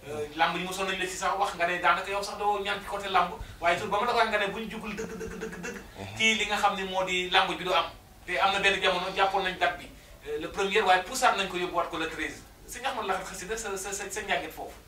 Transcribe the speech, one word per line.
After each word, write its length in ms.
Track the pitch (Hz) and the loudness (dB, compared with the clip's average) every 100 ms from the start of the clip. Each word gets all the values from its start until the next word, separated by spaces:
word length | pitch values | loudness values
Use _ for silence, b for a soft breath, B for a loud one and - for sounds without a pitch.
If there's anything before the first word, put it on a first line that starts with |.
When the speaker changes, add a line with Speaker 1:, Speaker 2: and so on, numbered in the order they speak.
Speaker 1:
euh, 240 | 143 151 151 | -8 -6 -6
Speaker 2:
Mhm. 80 | 156 | 2
Speaker 1:
làmb 200 | 170 175 | 2 2
yi 80 | 180 | -4
mosoon 160 | 185 190 | -2 -2
nañu 140 | 190 | -2
la 60 | 180 | -4
ci 80 | - | -2
sax 160 | - - | -2 2
wax 160 | - - | 0 2
nga 100 | 175 | 0
ne 140 | 180 | 2
daanaka 300 | 175 175 190 | 4 2 0
yow 100 | 202 | -4
sax 140 | 202 202 | -4 -2
doo 240 | 208 202 | 0 0
ñaan 160 | 202 196 | 0 -4
ci 40 | - | -4
côté 220 | 202 196 | -6 2
làmb, 240 | 185 180 - B B | 2 2 -2 B B
waaye 180 | 170 175 | 2 2
tur 80 | 214 | 0
ba 120 | 208 | 0
ma 40 | 233 | 2
la 60 | |
ko 60 | 233 | 4
wax 80 | 220 | 4
nga 100 | 214 | 2
ne 140 | 196 | 0
bu 60 | 220 | -2
ñu 80 | 226 | -6
jugul 220 | 220 220 | -6 -8
dëgg, 220 | 208 220 220 | -8 -8 -8
dëgg, 180 | - - | -8 -8
dëgg, 160 | 226 - | -8 -8
dëgg, 120 | 247 - - - | -8 -10 -12 -12
Speaker 2:
Mhm. 200 | 101 - | -10 2
Speaker 1:
ci 160 | 220 214 | 4 4
li 80 | |
nga 120 | 208 208 | 0 2
xam 160 | 202 190 | 2 2
ne 80 | |
moo 200 | 190 185 | -2 0
di 260 | 185 180 180 | 0 0 4
làmb 260 | 185 185 160 | 4 4 0
bi 80 | |
du 80 | 180 | 2
am. 160 | 180 170 - - - - | 2 2 -8 -20 -18 -4
Te 100 | 180 | 2
am 140 | 190 | 2
na 80 | 196 | 4
benn 160 | 196 190 | 2 4
jamono 260 | 190 180 185 185 | 2 2 0 2
jàppoon 260 | 196 190 | 2 2
nañ 140 | 185 175 | 0 0
date 200 | 175 - | 0 0
bi, 100 | - - B B - | -12 -18 B B -8
euh, 100 | 151 | -6
le 80 | 170 | -6
premier, 320 | 196 196 214 | -2 2 4
waaye 200 | 190 185 | 6 4
poussaat 320 | 180 254 233 196 | 4 2 4 4
nañ 120 | 190 | -2
ko, 80 | 180 | -2
yóbbuwaat 320 | 175 165 165 | -2 0 -2
ko 60 | 160 | -2
le 80 | 160 | -4
treize. 340 | 160 143 - - - - | -4 -6 -8 -18 -20 -14
Sëñ 160 | 247 262 | -6 -4
Ahmadou 220 | 233 196 | -4 -2
Lahad 160 | 185 - | -2 -4
Khassida, 300 | - 185 220 | -10 -6 -6
sa, 140 | 214 190 | -4 -6
sa, 140 | 202 | -6
sa, 120 | 196 196 | -6 -6
sa 100 | 214 | -6
njàngat 320 | 196 175 160 | -2 -2 -2
foofu. 240 | - 139 - | -10 -12 -14